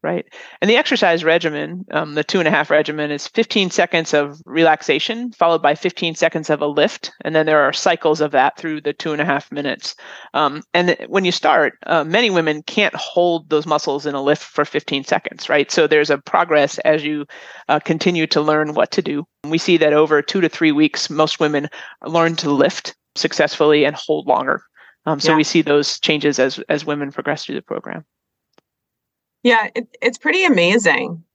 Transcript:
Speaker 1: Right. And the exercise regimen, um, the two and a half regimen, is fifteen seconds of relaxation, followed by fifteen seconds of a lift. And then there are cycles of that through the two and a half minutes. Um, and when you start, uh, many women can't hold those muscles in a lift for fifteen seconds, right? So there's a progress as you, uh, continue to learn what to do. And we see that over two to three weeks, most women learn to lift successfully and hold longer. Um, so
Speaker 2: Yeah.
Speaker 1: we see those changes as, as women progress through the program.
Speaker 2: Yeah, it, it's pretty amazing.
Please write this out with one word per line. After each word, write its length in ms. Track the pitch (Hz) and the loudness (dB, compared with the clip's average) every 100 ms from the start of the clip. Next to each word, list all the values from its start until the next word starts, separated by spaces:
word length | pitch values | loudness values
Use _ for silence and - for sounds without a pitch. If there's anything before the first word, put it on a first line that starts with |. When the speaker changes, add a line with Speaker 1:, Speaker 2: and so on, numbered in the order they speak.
| 160 | -4
Speaker 1:
Right. 180 | 170 - - - - | -6 -8 -20 -20 -4
And 80 | 202 | 2
the 60 | 240 | 2
exercise 460 | 302 247 190 165 | 2 2 2 2
regimen, 600 | 160 170 160 151 151 180 - | 2 2 0 -4 -8 -10 -6
um, 240 | 151 156 | -6 -4
the 100 | 147 | -4
two 140 | 151 190 | -2 0
and 100 | 160 | 2
a 40 | |
half 180 | 156 151 | 2 2
regimen, 400 | 151 151 151 147 | 2 0 -4 -4
is 180 | 147 - | -6 -4
fifteen 440 | - 226 214 190 | -2 0 0 0
seconds 420 | - 175 175 160 | 0 0 0 0
of 260 | 147 143 151 - | 0 0 -8 -8
relaxation, 880 | 151 160 156 - 147 - 226 247 | 2 4 2 2 -2 0 -6 -8
followed 320 | - 170 165 | 0 2 2
by 100 | 147 | 0
fifteen 400 | 151 185 - 170 | 0 -4 -4 -6
seconds 380 | 156 160 165 156 | 0 -2 -2 -2
of 100 | 151 | -2
a 60 | 147 | 0
lift. 440 | 147 175 - - _ | 0 0 0 -16 _
And 100 | - | -2
then 140 | 160 156 | 0 4
there 140 | 156 | 4
are 120 | 139 | 2
cycles 480 | - - 165 156 151 | 0 0 0 0 0
of 80 | 151 | 2
that 220 | 139 139 - | 2 2 0
through 260 | 165 156 | -8 -6
the 120 | 151 | -6
two 200 | 151 160 | -6 -6
and 60 | 151 | -4
a 60 | 170 | -2
half 260 | 143 - | -2 -4
minutes. 440 | 143 143 - - - - - - 139 | -8 -6 -6 -10 -12 -20 -20 -6 -2
Um, 260 | 147 147 - 175 | -2 -4 -4 0
and 200 | 180 - - | 0 -2 -2
when 180 | 196 185 | -2 0
you 60 | |
start, 420 | 170 - 143 151 - - | 0 2 2 2 -2 -2
uh, 160 | 165 | -2
many 260 | 151 185 240 | 0 0 2
women 320 | 180 160 151 | 0 0 -4
can't 320 | - - 202 | -4 -2 -2
hold 560 | - - - 175 170 156 | -2 -4 0 0 0 -2
those 160 | 156 156 | -2 0
muscles 400 | 151 151 143 143 | -2 -2 -6 -4
in 80 | |
a 80 | 139 | -4
lift 220 | 139 147 | 0 0
for 200 | - - | -2 -4
fifteen 400 | 143 151 - 139 | -4 -4 -4 -8
seconds, 460 | 135 - - - - | -2 -4 -4 -14 -2
right? 220 | 147 143 | 0 0
So 160 | - 151 | 0 2
there's 240 | 151 147 | 2 2
a 80 | 143 | -2
progress 580 | - 196 175 151 143 - - | 0 0 2 2 0 0 0
as 180 | 156 | 0
you, 220 | 147 151 143 - - - - | 0 -6 -8 -16 -20 -20 -2
uh, 120 | 147 | -2
continue 480 | - 160 185 175 156 | 0 0 0 0 0
to 140 | 156 | 0
learn 340 | 151 151 151 151 | 2 0 0 0
what 160 | - | 0
to 100 | - | 0
do. 240 | 151 147 - _ | -4 -6 -8 _
And 80 | 147 | -4
we 60 | 165 | -2
see 200 | - 170 | 2 4
that 160 | 156 | 4
over 280 | 151 156 151 | 4 4 2
two 180 | 143 196 | 0 0
to 80 | 165 | 0
three 220 | - 160 | 2 0
weeks, 380 | 147 151 - - | 4 2 0 -8
most 300 | 156 156 - | -2 -2 0
women 280 | 151 147 147 - - - | 0 0 -4 -12 -18 -16
learn 320 | - 165 165 165 | -4 0 0 0
to 160 | 160 | -2
lift 440 | 143 139 - - - _ - | 2 2 0 -12 -18 _ -4
successfully 680 | 160 - 147 - 151 151 143 | -4 0 -2 2 4 4 2
and 100 | 147 | -2
hold 320 | - 156 - | -4 -4 0
longer. 340 | 151 135 - _ _ - _ - | 0 0 -6 _ _ -20 _ -4
Um, 120 | 143 | -2
so 120 | 156 | 2
Speaker 2:
Yeah. 60 | 156 | 2
Speaker 1:
we 60 | |
see 200 | 151 170 | 2 2
those 360 | 151 147 147 - | 2 2 0 -4
changes 380 | - 151 147 127 | -2 0 0 0
as, 220 | 131 - - | 0 -2 -4
as 160 | 151 151 | -4 -4
women 260 | 147 143 | -6 -6
progress 320 | - 147 147 | -6 -6 -6
through 120 | - 143 | -6 -10
the 80 | |
program. 420 | - - - 165 - _ _ _ _ _ _ _ _ _ _ _ _ _ | -8 -10 -8 -14 -14 _ _ _ _ _ _ _ _ _ _ _ _ _
Speaker 2:
Yeah, 240 | 240 233 214 - | 2 4 2 -6
it, 120 | 233 - | -10 -4
it's 160 | 240 247 | -4 -2
pretty 260 | 403 370 | -4 0
amazing. 800 | 370 214 170 220 202 143 - 170 _ | 2 2 4 2 2 0 -4 -10 _